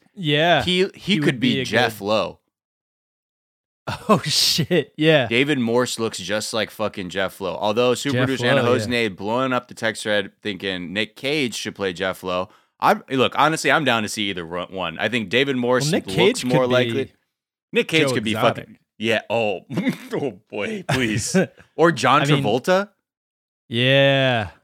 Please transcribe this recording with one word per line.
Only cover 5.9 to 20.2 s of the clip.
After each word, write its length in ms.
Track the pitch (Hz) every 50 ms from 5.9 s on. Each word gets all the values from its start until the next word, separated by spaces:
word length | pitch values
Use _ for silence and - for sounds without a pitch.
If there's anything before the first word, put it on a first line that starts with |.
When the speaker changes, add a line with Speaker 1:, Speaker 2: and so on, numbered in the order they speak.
| - -
Speaker 2:
looks 180 | 113 110 - -
just 360 | 92 87 101 107 107 - -
like 180 | 110 104 90
fucking 380 | - - 107 101 - 104 95 90
Jeff 300 | 82 98 95 90 - -
Lowe. 160 | 98 90 87
Although 380 | - 98 107 104 120 123 127 120
super 240 | - - 139 120 123
Speaker 1:
Jeff 100 | 127 131
Speaker 2:
producer 200 | 131 120 120 120
Anna 160 | 135 135 123
Speaker 1:
Lowe, 100 | 120 123
yeah. 60 | 123 107
Speaker 2:
Hosnay 300 | 113 123 120 117 107 90
blowing 380 | 82 98 104 113 127 131 131 127
up 140 | 123 - -
the 80 | 98
text 260 | - 120 110 107 - -
thread 280 | 107 104 104 98 95 _ _
thinking 500 | - 107 98 87 101 98 95 90 90 80
Nick 240 | 92 104 110 107 _
Cage 380 | - - 135 151 156 135 120 101
should 220 | - - 110 90
play 180 | - 98 95 87
Jeff 300 | 82 95 92 90 - -
Lowe. 260 | 92 90 90 92 - _ _ _ _ _ -
I'm, 240 | 117 143 208 214 - -
look, 260 | 131 131 117 98 - -
honestly, 340 | 139 156 160 151 - 147
I'm 140 | 131 165 151
down 160 | 127 117 113
to 80 | 107 95
see 200 | - 110 104 98
either 120 | 95 90 85
ro-, 220 | 80 87 87 90 -
one. 260 | 92 92 90 82 80 -
I 100 | 98 113
think 220 | 117 120 107 90
David 260 | 95 123 143 139 131
Morse 280 | 127 120 120 127 127 139
Speaker 1:
Well, 80 | 151
Nick 160 | 175 247 - -
Speaker 2:
looks 80 | -
Speaker 1:
Cage 300 | - 185 202 254 - -
Speaker 2:
more 160 | 123 127 127
Speaker 1:
could 80 | 127 123
be 40 | 127
Speaker 2:
likely. 400 | 127 127 120 117 135 131 - _ _ _ _ _ _ _ _ _ _ _ _ -
Nick 140 | 226 233 -
Cage 200 | 165 160 151 135
Speaker 1:
Joe 60 | 123
Speaker 2:
could 80 | 123 107
be 80 | 113
Speaker 1:
Exotic. 320 | 104 107 123 117 113 120 -
Speaker 2:
fucking, 140 | - 107 _ _ _ _ -
yeah. 240 | 107 113 110 107 - -
Oh, 360 | 104 117 113 104 95 85 - - 139 - 233 269
<laughs> 240 | - - 254 - 240
oh 260 | 160